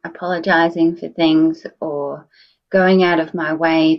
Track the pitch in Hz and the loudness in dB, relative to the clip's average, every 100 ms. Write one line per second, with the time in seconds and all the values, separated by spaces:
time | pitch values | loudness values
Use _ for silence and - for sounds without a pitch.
0 | - - 180 175 175 165 165 170 165 170 | -16 -10 -6 -4 0 2 2 2 0 0
1 | 165 - 165 156 160 160 - - 160 143 | -8 -2 2 2 2 -2 -12 -12 -8 -8
2 | 143 147 - _ _ _ _ 190 185 190 | -8 -10 -16 _ _ _ _ 2 4 4
3 | 180 170 156 180 156 156 165 160 160 | 4 0 -2 -6 -6 -2 0 2 2